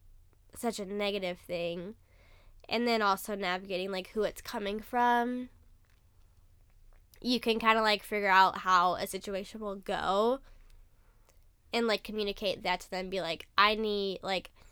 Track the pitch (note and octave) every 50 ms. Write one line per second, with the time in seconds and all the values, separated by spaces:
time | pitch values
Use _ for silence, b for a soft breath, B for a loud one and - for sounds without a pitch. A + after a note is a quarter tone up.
0 | - - - - - - - - _ - - - - A#3 G#3+ - G3+ F#3 G3+ G3+
1 | G3+ G3+ G3+ G3+ F#3+ F3+ F3+ F3 - - F3 E3+ E3+ E3+ E3+ F3+ F3 G3 A3 b
2 | b b b b b b b b b b b b - - - A3+ A#3+ A#3+ A#3 A3
3 | G#3+ G3 F#3+ G3 - - G#3+ G3 G3 F3+ F3+ F#3 G3 G3 F#3+ F3 F#3 F#3+ G3 F#3
4 | F#3 - - A3 G#3 E3+ - - - - - A#3+ G3+ G3 G#3 G#3+ G#3+ - - B3
5 | A#3+ A#3+ A#3+ A#3+ A#3+ B3 B3 B3 B3+ B3+ - - - - - - _ _ _ _
6 | _ _ _ - - - _ - - - - - - - - - - - - -
7 | - _ - - - A#3 B3 A3+ - A#3+ A3+ A3+ A#3 A3+ A3 A3+ A3 G#3+ G#3 G3+
8 | - - G#3+ G#3 G3+ G3 F#3 F#3+ F#3+ F#3 - F#3 - F#3+ F#3 F3+ F3 F#3 F3 -
9 | G3 G3+ - F#3+ - G#3+ G3 F#3 G#3 - - A3 G#3+ G3+ G3 G3+ G3 - F#3+ E3
10 | D#3 E3 F#3+ G3+ G#3+ A#3 C4 C4+ b b b b b b b - - - _ -
11 | - - - - - - _ - - - - _ _ - - A#3 A#3 A3+ G#3 G3
12 | - - G#3 G#3+ G#3+ G3+ G3+ - - G3 - - - F3+ F3+ F3+ - - - F#3
13 | F#3+ F#3 F#3 F#3+ E3 E3 E3 D#3+ - - _ - G3+ G#3 A3 G#3+ A3 G#3+ G#3 G3+
14 | G3 G3 F#3 - - F#3 G3 F3+ - - b b b b